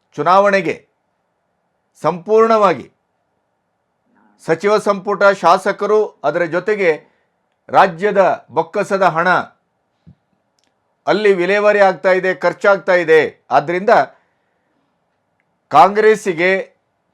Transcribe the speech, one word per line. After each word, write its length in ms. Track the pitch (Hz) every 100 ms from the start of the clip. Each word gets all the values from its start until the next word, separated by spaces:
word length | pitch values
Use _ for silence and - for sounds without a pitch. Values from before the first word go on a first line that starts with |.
| _
ಚುನಾವಣೆಗೆ 840 | - 147 190 202 196 160 104 _ _ _ _ _ _ _ _ _ _ _ _
ಸಂಪೂರ್ಣವಾಗಿ 880 | 151 175 180 220 226 220 196 139 - _ _ _ _ _ _ _ _ _ _ _ _ _ _ _ -
ಸಚಿವ 320 | 165 202 214
ಸಂಪುಟ, 440 | 208 196 202 196
ಶಾಸಕರು, 960 | 202 196 - 185 202 - 202 214 208 -
ಅದರ 200 | 147 160
ಜೊತೆಗೆ 600 | 170 170 190 208 180 147 - _ _ _ _ _ -
ರಾಜ್ಯದ 800 | 131 190 160 208 196 175 117 -
ಬೊಕ್ಕಸದ 520 | 123 165 208 190 196
ಹಣ 260 | 185 160 180 165 - _ _ _ _ _ _ _ _ _ _ _ _ _ _ _ 139
ಅಲ್ಲಿ 280 | 180 214
ವಿಲೇವಾರಿ 440 | 190 175 208 208 208
ಆಗ್ತಾ 340 | 196 185 190
ಇದೆ, 220 | 185 185
ಖರ್ಚಾಗ್ತಾ 600 | 180 175 170 208 196 -
ಇದೆ. 520 | 180 160 160 139 - _
ಆದ್ದರಿಂದ 400 | 127 151 180 208 202 - _ _ _ _ _ _ _ _ _ _ _ _ _ _ _ _
ಕಾಂಗ್ರೆಸ್ಸಿಗೆ 1040 | 143 185 208 214 214 202 160 180 190 180 _ _ _ _